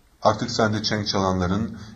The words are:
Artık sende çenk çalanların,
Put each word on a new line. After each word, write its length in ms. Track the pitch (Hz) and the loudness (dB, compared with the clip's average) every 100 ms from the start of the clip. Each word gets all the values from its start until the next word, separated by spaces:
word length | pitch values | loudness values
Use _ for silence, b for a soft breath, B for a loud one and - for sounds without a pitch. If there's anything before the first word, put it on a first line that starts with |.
| _ _ | _ _
Artık 300 | 107 107 120 | 0 2 0
sende 320 | - 110 107 | 0 0 0
çenk 240 | 107 107 104 | -2 -2 0
çalanların, 680 | 104 95 92 90 101 113 - B | 0 2 2 2 0 -2 -6 B